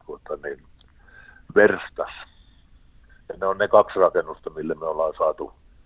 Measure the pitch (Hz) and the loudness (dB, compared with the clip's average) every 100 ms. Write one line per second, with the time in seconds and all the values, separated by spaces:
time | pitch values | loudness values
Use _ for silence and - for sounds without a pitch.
0 | - 73 - 76 73 69 - - - - | -18 -18 -14 -12 -12 -14 -18 -20 -20 -20
1 | - - - - - 104 104 92 - - | -20 -20 -20 -20 -2 4 6 4 -8 -10
2 | - - - - - - - - - - | -10 -10 -20 -20 -20 -20 -20 -20 -20 -20
3 | - - - 87 95 98 104 107 98 101 | -20 -20 -18 -8 -4 -2 4 6 4 4
4 | 87 87 80 78 - 78 78 78 80 78 | 2 2 -4 -6 -12 -10 -8 -6 -6 -4
5 | 78 - 78 78 73 - - - | -4 -2 -2 -4 -10 -16 -20 -20